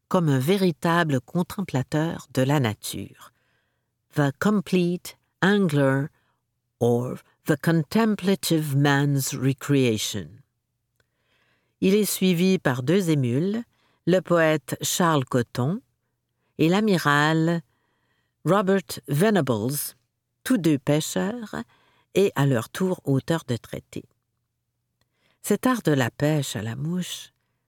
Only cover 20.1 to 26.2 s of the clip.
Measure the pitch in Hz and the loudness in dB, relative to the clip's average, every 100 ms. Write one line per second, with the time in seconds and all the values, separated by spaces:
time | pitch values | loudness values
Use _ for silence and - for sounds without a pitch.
20.1 | _ _ _ - 254 165 139 - 147 - | _ _ _ -2 0 2 0 0 -2 -2
21.1 | 185 185 247 214 - 233 _ _ _ _ | -4 -4 -6 -10 -12 -14 _ _ _ _
22.1 | 180 196 - 139 123 117 - 185 180 - | 0 0 2 0 0 -2 -4 -4 -4 -2
23.1 | 135 - 165 - 117 - 135 - - - | -2 0 -4 -4 -8 -8 -14 -12 -16 -16
24.1 | _ _ _ _ _ _ _ _ _ _ | _ _ _ _ _ _ _ _ _ _
25.1 | _ _ _ - 208 254 240 165 139 117 | _ _ _ -2 0 2 0 2 2 0
26.1 | - | 0